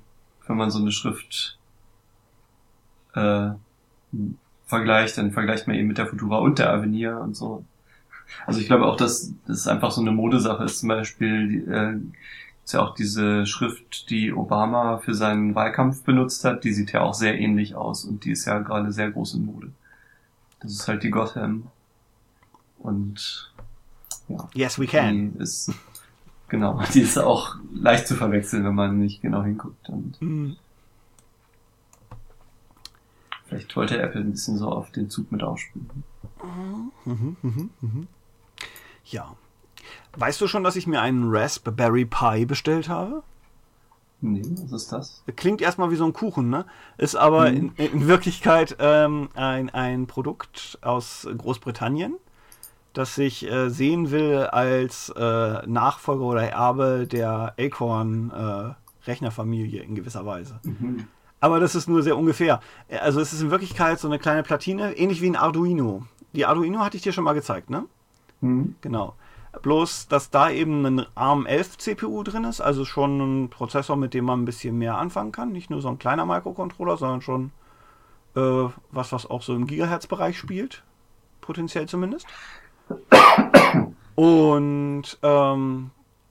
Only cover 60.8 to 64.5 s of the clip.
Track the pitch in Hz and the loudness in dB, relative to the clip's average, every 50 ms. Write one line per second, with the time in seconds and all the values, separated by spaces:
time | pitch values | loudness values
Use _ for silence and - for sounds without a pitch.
60.8 | 120 123 123 113 107 - _ _ _ _ _ - - 156 165 170 180 170 - 170 | -6 -6 -6 -8 -10 -14 _ _ _ _ _ 2 4 4 4 6 4 2 2 0
61.8 | - 170 170 165 143 160 147 127 160 165 151 - 175 160 131 - - - - - | 0 2 2 4 4 4 2 4 4 2 2 2 4 4 4 2 2 -10 -20 -20
62.8 | - - 139 - - 151 135 147 156 - 160 156 160 147 156 185 190 180 - - | -18 -12 -8 -2 0 2 2 2 0 -2 -2 -4 -2 0 0 0 -2 -2 -2 0
63.8 | 175 165 165 160 - 151 147 143 - 165 151 156 151 - | 2 2 2 0 -2 -2 -4 -2 0 0 0 0 0 0